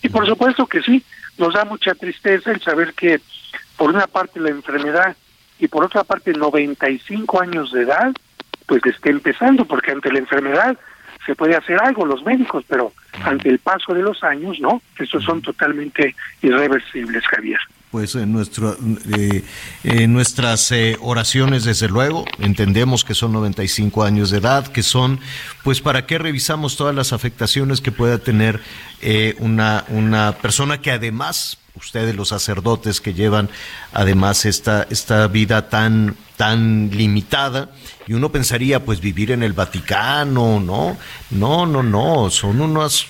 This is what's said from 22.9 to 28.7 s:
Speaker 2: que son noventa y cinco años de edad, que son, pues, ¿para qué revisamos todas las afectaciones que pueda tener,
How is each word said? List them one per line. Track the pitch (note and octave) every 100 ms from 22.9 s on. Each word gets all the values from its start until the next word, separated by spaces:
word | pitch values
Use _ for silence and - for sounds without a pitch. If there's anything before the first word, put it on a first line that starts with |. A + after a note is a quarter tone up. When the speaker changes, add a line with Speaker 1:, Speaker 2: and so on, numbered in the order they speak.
| B2
Speaker 2:
que | -
son | A2 A#2
noventa | A2 G#2+ F#2
y | F#2+
cinco | - G#2 G#2+
años | G#2 G#2 G2+
de | G2+
edad, | A2 C#3 C3+
que | -
son, | G2+ B2+ B2+ C3+ - - - -
pues, | - B2+
¿para | C#3 C3 B2+
qué | D#3+
revisamos | D#3+ C#3 - D#3 D3 C3+
todas | C#3+
las | C#3 B2+
afectaciones | A#2 B2 - A2+ C#3+ C3+ C3+
que | C3
pueda | G#2+ A#2+ A#2+
tener, | - A2 A2 G#2+ -